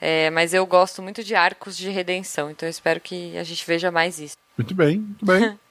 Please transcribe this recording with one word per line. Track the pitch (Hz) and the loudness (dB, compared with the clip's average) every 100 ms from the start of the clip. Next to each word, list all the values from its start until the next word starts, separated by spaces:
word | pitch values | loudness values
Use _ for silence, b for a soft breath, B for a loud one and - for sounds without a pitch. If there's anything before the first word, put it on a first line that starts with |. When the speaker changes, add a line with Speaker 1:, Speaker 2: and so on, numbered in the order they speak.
| 160 | 0
Speaker 1:
É, | 160 160 | 2 2
mas | 160 165 | 2 2
eu | 185 185 | 2 4
gosto | 180 185 - | 4 4 0
muito | 185 208 | -12 -12
de | 202 | -2
arcos | 190 175 214 - 170 | 2 2 0 -8 -10
de | 185 | -6
redenção, | 190 180 185 185 - 147 | -4 -2 -4 -4 -6 -6
então | 156 165 | -6 -8
eu | |
espero | 165 - 165 | -4 -2 -2
que | - 180 175 170 | -4 -10 -10 -10
a | 170 | -8
gente | 165 - | -8 -2
veja | 170 180 | 0 2
mais | 170 170 160 | 2 0 -2
isso. | 147 - _ - | -12 -16 _ -6
Speaker 2:
Muito | 117 185 | -4 2
bem, | 151 185 | 4 4
muito | 208 202 202 | -2 -2 4
bem. | 185 226 208 _ | 4 4 0 _